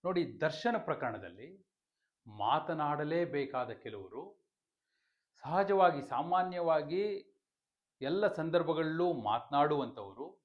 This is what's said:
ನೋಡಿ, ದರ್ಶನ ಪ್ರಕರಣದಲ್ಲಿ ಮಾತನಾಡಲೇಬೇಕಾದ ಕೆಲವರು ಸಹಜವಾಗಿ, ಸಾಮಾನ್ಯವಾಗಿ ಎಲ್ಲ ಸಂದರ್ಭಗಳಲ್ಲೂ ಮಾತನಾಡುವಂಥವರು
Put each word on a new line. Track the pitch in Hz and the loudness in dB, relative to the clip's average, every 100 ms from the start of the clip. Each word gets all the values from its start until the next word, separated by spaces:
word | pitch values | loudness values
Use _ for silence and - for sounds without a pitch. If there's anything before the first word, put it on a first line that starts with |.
| 175 | 0
ನೋಡಿ, | 180 143 107 | 0 0 0
ದರ್ಶನ | 156 - 233 226 | -2 0 0 0
ಪ್ರಕರಣದಲ್ಲಿ | - 143 131 104 92 92 139 190 _ _ _ _ _ _ - | 0 -2 -2 -4 -10 -14 -18 -18 _ _ _ _ _ _ -20
ಮಾತನಾಡಲೇಬೇಕಾದ | 104 104 147 156 160 147 147 151 165 170 143 139 131 117 | -2 2 2 0 -2 0 0 0 0 0 -2 -2 -4 -4
ಕೆಲವರು | 110 117 107 92 110 190 - _ _ _ _ _ _ _ _ _ _ | -8 -10 -10 -10 -12 -14 -18 _ _ _ _ _ _ _ _ _ _
ಸಹಜವಾಗಿ, | 139 175 196 196 180 147 | -4 0 2 6 6 4
ಸಾಮಾನ್ಯವಾಗಿ | 131 127 165 180 185 180 170 156 147 175 208 196 - _ _ _ _ _ _ _ | -4 -4 0 0 0 -2 2 2 0 -2 -2 -4 -10 _ _ _ _ _ _ _
ಎಲ್ಲ | 135 180 208 | -2 2 2
ಸಂದರ್ಭಗಳಲ್ಲೂ | - 160 170 165 160 156 160 175 | 0 2 2 2 2 0 2 0
ಮಾತನಾಡುವಂಥವರು | 151 104 113 - 143 156 151 120 - 98 98 160 196 | 0 0 0 2 4 4 4 -2 -8 -14 -12 -14 -14